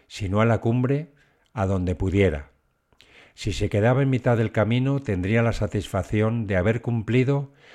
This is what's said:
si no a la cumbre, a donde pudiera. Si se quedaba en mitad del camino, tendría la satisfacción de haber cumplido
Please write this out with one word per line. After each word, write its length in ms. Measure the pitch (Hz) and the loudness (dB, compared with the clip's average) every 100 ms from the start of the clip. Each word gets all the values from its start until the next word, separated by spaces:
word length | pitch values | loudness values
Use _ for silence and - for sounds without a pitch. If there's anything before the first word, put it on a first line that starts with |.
| _ | _
si 220 | - 98 | -10 -2
no 100 | 104 | 2
a 60 | 113 | 2
la 140 | 110 | 2
cumbre, 520 | 117 123 127 143 160 _ _ _ _ | 2 0 0 -2 -4 _ _ _ _
a 120 | 107 95 | -4 0
donde 300 | 95 90 92 | 0 -2 -2
pudiera. 540 | 95 98 92 73 73 _ _ _ _ _ _ - - - | 0 2 2 0 -8 _ _ _ _ _ _ -20 -20 -10
Si 180 | 107 | -8
se 160 | 85 101 | -4 -2
quedaba 340 | 104 113 127 | 2 2 2
en 60 | 139 | 2
mitad 280 | 127 123 113 | 0 0 0
del 140 | 110 | 0
camino, 500 | 110 107 123 131 139 | 0 0 2 0 -2
tendría 400 | 120 90 92 117 | -2 -2 0 2
la 120 | 117 | 0
satisfacción 920 | - 104 104 - 98 - 107 110 117 104 | 0 -2 -4 -4 -4 -2 0 0 0 -2
de 100 | 92 | 0
haber 260 | 95 117 | 2 0
cumplido 720 | - 117 107 123 131 143 139 _ - | -2 -4 0 0 2 0 -4 _ -20